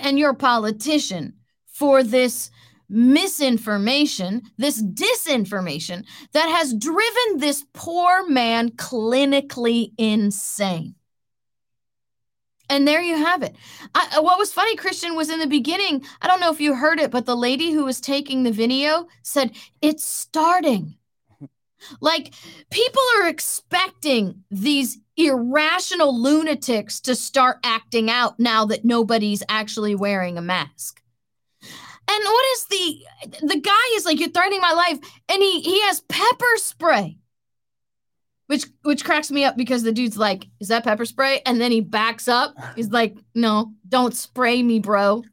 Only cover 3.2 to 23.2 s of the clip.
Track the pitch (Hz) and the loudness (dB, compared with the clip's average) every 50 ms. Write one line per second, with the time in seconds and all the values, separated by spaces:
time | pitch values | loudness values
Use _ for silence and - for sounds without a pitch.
3.2 | 381 381 - - 285 262 240 220 - 220 208 202 202 226 269 285 302 - - - | 2 0 -2 0 0 0 0 0 0 -2 -2 0 0 0 2 2 2 0 0 -4
4.2 | 180 180 202 240 - - - - 247 294 277 214 220 190 196 226 359 440 494 - | -6 -4 -6 -6 -8 -10 -8 -2 -2 -2 0 -2 -4 -4 -4 -2 0 0 0 0
5.2 | - 339 277 240 202 185 202 190 185 170 139 156 160 - 180 180 214 - - - | 0 -2 0 -2 -2 -2 -4 -6 -6 -6 -6 -8 -8 -10 -12 -12 -14 -18 -20 -20
6.2 | - _ - 302 320 330 330 339 330 262 226 208 214 311 330 381 440 466 453 480 | -14 _ 0 0 0 2 2 0 0 0 -2 -4 -4 -2 0 0 0 2 2 0
7.2 | 494 440 381 269 285 285 285 285 - _ - - - 330 339 349 349 349 359 370 | 0 0 0 0 0 0 -2 -2 -6 _ -16 -14 -10 -4 -2 2 4 4 4 4
8.2 | 381 349 269 254 233 226 226 233 233 233 226 - - - 262 226 214 226 247 262 | 2 2 0 2 2 2 0 0 0 -2 -4 -8 -10 -8 -6 -4 -2 0 2 2
9.2 | 285 277 277 277 277 277 - 262 240 233 233 233 226 - - - 226 220 214 226 | 2 2 2 0 0 -2 -8 -4 -2 0 0 0 0 -2 -4 -2 -2 0 2 2
10.2 | 208 208 202 - - - - - 202 190 180 165 156 - - _ _ _ _ _ | 0 0 -2 -4 -8 -8 -6 -4 -4 -4 -4 -6 -8 -10 -14 _ _ _ _ _
11.2 | _ _ _ _ _ _ _ _ _ _ _ _ _ _ _ _ _ _ _ _ | _ _ _ _ _ _ _ _ _ _ _ _ _ _ _ _ _ _ _ _
12.2 | _ _ _ _ _ _ _ _ _ - 277 277 277 285 302 330 349 339 330 302 | _ _ _ _ _ _ _ _ _ -2 2 2 4 4 4 2 0 0 0 0
13.2 | 302 339 359 320 226 - - - - - - - - - - - 240 - - 311 | 2 2 0 0 -2 -8 -10 -14 -20 -20 -20 -20 -12 -4 -2 -2 0 2 2 2
14.2 | 311 349 359 370 415 403 - 349 403 453 440 - - 381 359 359 339 339 330 320 | 4 4 4 4 2 -2 0 0 0 0 0 -2 -4 -6 -6 -4 -6 -4 -2 -2
15.2 | 311 302 320 320 320 277 294 285 233 294 339 381 403 370 302 262 269 - - - | -2 -2 -2 -2 -2 0 0 0 0 0 -2 -2 -2 -2 -2 -4 -6 -8 -12 -4
16.2 | - 359 370 370 349 330 311 311 294 294 277 240 285 311 330 320 302 269 240 247 | 2 2 2 4 2 0 0 0 0 0 0 2 2 2 2 2 0 0 -2 -4
17.2 | 233 - 247 240 240 247 262 254 330 339 311 311 277 262 254 - - - 277 285 | -2 -2 -2 0 0 0 0 0 -2 -2 0 0 0 -2 -4 -6 -4 -4 -4 -4
18.2 | 294 277 262 262 254 240 214 208 226 247 262 269 285 302 311 339 339 - _ _ | -4 -4 -2 0 0 0 0 0 0 0 2 0 0 2 0 0 -2 -6 _ _
19.2 | - - - 285 262 226 - - - - _ - - 302 302 311 - - - - | -12 -4 -2 -2 -2 -2 -4 -10 -20 -20 _ -2 0 0 0 0 -6 -8 -8 -8
20.2 | - _ - 311 302 330 359 359 294 294 240 190 156 151 - _ _ _ _ _ | -8 _ -2 0 2 4 2 2 2 2 0 0 -2 -8 -14 _ _ _ _ _
21.2 | _ _ _ - 143 - _ _ _ _ _ _ - - 277 - - 302 330 330 | _ _ _ -20 -20 -20 _ _ _ _ _ _ -20 -20 -12 -2 -2 0 0 0
22.2 | - - - - - - - - - - - 403 466 523 494 539 523 494 466 415 | -4 -10 -18 -20 -20 -20 -20 -20 -16 -8 -2 0 0 2 2 2 2 4 4 4